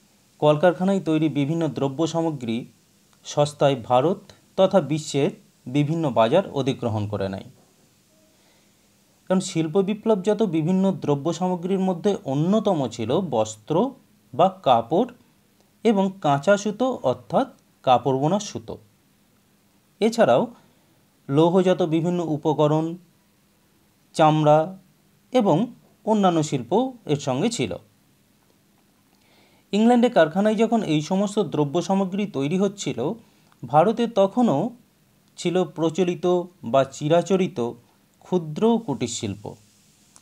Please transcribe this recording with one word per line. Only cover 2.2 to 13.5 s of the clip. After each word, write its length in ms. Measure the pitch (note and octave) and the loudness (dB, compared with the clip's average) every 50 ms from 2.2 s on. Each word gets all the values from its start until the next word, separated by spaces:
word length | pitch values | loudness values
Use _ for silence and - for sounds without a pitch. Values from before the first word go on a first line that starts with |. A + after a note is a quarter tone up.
| E3 E3 D#3 C3+ B2+ A2+ A2+ A#2 C#3 - _ _ _ _ _ _ _ _ _ _ - | -4 -4 -4 -6 -6 -6 -6 -6 -6 -10 _ _ _ _ _ _ _ _ _ _ -20
সস্তায় 500 | - - D3 D3 D3 - - D#3+ C#3 C#3 B2 G#2+ | -6 -2 0 0 0 0 0 0 0 0 0 -2
ভারত 340 | - B2+ B2 C3+ D#3+ G3+ - - - - _ _ _ _ | 0 2 2 2 2 0 -4 -8 -18 -20 _ _ _ _
তথা 260 | - F#3+ F#3 F#3+ F#3+ | 0 2 2 2 2
বিশ্বের 500 | D#3 C3 D3 D#3 D3+ - - C#3 C#3 F3+ A3+ - _ _ _ _ - | 0 0 -4 -6 -6 -4 -2 -2 -2 -2 -2 -6 _ _ _ _ -12
বিভিন্ন 440 | B2+ B2 D3 D3 C#3+ E3 E3+ E3 C#3+ | -4 -2 0 0 0 0 -2 -2 -2
বাজার 360 | A#2 A2+ A2+ A#2 C3+ F3+ G3+ - | 2 2 2 4 4 2 0 0
অধিগ্রহণ 600 | F2 C#3 C3 C3+ B2 G#2+ - A#2 G#2 G#2+ G#2 G#2 | -4 -4 -2 -2 -2 -2 -4 -4 -4 -4 -4 -4
করে 220 | G#2 G2 G2 F#2+ | -4 -4 -4 -4
নেয়। 140 | F#2+ F#2+ - - - _ _ _ _ _ _ _ _ _ _ _ _ _ _ _ _ _ _ _ _ _ _ _ _ _ _ _ _ _ _ _ _ _ _ - | -6 -8 -12 -16 -20 _ _ _ _ _ _ _ _ _ _ _ _ _ _ _ _ _ _ _ _ _ _ _ _ _ _ _ _ _ _ _ _ _ _ -2
কারণ 120 | F#3 F#3+ | 0 0
শিল্প 380 | F#3 - - D#3+ D#3+ E3 D#3 G3 | 0 -2 -2 -2 -2 0 0 0
বিপ্লব 440 | G3 F3+ A3 G#3+ - A3+ A3 G3 | 0 0 -2 -4 0 0 0 0
যত 220 | F3 G#3+ G#3 G3+ A3+ | 0 0 0 0 0
বিভিন্ন 480 | G3 D#3 E3 D3+ D#3+ F#3 F#3+ F#3+ F#3+ | -2 0 0 0 0 2 2 2 0
দ্রব্য 420 | F#3 C#3+ - - D3 C#3 C3+ E3 E3+ | 0 -2 -2 -2 -2 0 0 -2 -4
সামগ্রীর 460 | E3 F#3 F#3 F3+ F3 E3+ F3+ G3 F#3+ | -2 -2 -4 -4 -4 -4 -4 -2 -2
মধ্যে 380 | F#3+ F#3 F#3 E3+ - G#3+ G3 - - | 0 -2 -2 -2 -2 -2 -2 -2 -4
অন্যতম 600 | C#3 C3+ C#3+ D#3 F3+ G3+ A3 G#3 G#3 F#3+ D3+ C3+ A2+ | -4 -2 -2 0 0 0 0 0 0 0 0 -2 -4
ছিল 340 | G#2+ - A2+ G#2+ C3 F3 | -4 -6 -4 -2 -2 -2
বস্ত্র 720 | G3+ D#3+ A#2+ A2+ A2 G#2+ | -2 -2 0 0 -2 -2